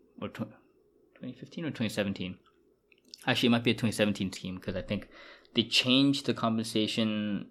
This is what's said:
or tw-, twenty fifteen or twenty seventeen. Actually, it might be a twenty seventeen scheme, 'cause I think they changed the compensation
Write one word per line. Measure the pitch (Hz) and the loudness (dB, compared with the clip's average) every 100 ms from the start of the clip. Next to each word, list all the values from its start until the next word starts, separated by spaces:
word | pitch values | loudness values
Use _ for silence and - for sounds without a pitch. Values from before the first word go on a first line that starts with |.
| _ - | _ -12
or | 101 | -10
tw-, | - - - _ _ _ _ _ | -10 -12 -12 _ _ _ _ _
twenty | - 127 | -16 -16
fifteen | - 143 - | -14 -14 -8
or | 156 | -6
twenty | - 107 | -4 -4
seventeen. | - 98 95 92 - _ _ _ _ _ _ _ - | -2 -2 -2 -8 -10 _ _ _ _ _ _ _ -6
Actually, | - 120 120 | -2 2 4
it | |
might | 117 | 4
be | 120 | 2
a | |
twenty | 113 113 | 2 0
seventeen | - 104 101 92 | 2 2 0 -4
scheme, | - 95 92 | -6 -10 -10
'cause | - | -6
I | 92 | -6
think | - 101 - - - - _ | -4 -6 -6 -18 -20 -20 _
they | 123 | -2
changed | 107 - 127 131 139 139 - | 2 2 4 6 6 4 0
the | |
compensation | 113 117 113 110 110 107 - 110 107 104 101 - | 0 0 0 0 0 0 0 0 0 -2 -4 -6